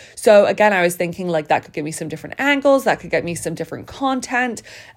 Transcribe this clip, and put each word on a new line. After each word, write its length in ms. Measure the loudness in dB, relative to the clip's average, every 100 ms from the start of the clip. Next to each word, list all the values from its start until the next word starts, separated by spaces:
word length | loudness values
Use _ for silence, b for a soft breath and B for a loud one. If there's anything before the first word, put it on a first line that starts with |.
| B
So 320 | 0 6 6 6
again, 260 | 4 2
I 120 | 4
was 100 | 0 0
thinking, 320 | -6 -4 -4
like, 200 | -4 0
that 160 | -2
could 100 | -2
give 100 | -8
me 80 | -8
some 160 | -8 -10
different 280 | -10 -12 -4
angles, 460 | -2 2 2 2
that 160 | 2 -2
could 100 | -2
get 140 | -2
me 100 | -2
some 220 | -6 -6 -8
different 320 | -8 -10 -14
content. 760 | -6 -4 -4 -4 -2 -2 -6 B B B